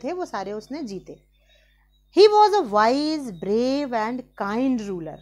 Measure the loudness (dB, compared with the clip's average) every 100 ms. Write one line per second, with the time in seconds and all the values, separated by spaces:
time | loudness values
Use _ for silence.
0 | -8 -8 -8 -10 -10 -10 -12 -12 -10 -12
1 | -14 -20 _ _ _ _ _ _ _ _
2 | _ 6 8 8 6 4 0 2 2 2
3 | -2 -4 -6 -8 -2 0 0 -2 -2 -4
4 | -4 -6 -10 -10 -6 -2 0 -2 -4 -8
5 | -10 -14